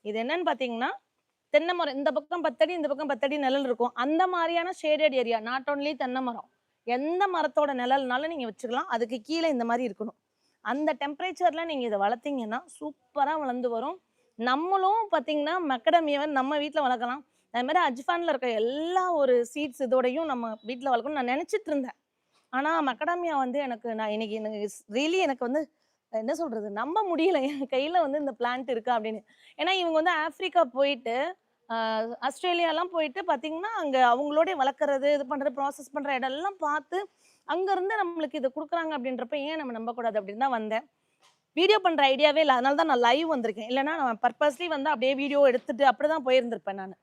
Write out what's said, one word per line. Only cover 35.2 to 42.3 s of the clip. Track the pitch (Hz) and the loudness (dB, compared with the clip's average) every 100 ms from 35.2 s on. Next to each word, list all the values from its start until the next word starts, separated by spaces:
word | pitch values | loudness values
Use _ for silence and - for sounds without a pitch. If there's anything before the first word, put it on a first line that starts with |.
| 262 | 0
பண்றது, | 285 277 | -2 -4
ப்ராசஸ் | 254 277 277 269 | -2 -6 -6 -10
பண்ற | 294 277 262 | -6 -4 -2
இடம்லாம் | 262 277 381 381 | -2 -4 -6 -4
பார்த்து | 302 302 - 359 403 _ _ _ - | -2 -2 -2 -6 -6 _ _ _ -6
அங்க | 349 381 | -2 0
இருந்து | 381 381 440 | 0 0 -2
நம்மளுக்கு | 359 339 294 | -2 -4 -4
இதை | 302 254 | -2 -4
கொடுக்குறாங்க | 302 311 339 320 | -4 -4 -4 -4
அப்படின்றப்ப | 294 254 254 240 302 | -4 -4 -6 -6 -6
ஏன் | 277 320 | -4 -6
நம்ம | 269 | -6
நம்பக்கூடாது | 226 233 240 233 208 | -6 -6 -4 -2 -2
அப்படின்னு | 196 214 | -4 -2
தான் | 269 | -2
வந்தேன். | 233 214 220 311 _ _ _ _ _ _ - | 0 -2 -6 -6 _ _ _ _ _ _ 2
வீடியோ | 381 427 | 4 6
பண்ற | 370 311 277 | 4 4 4
ஐடியாவே | 269 294 | 6 4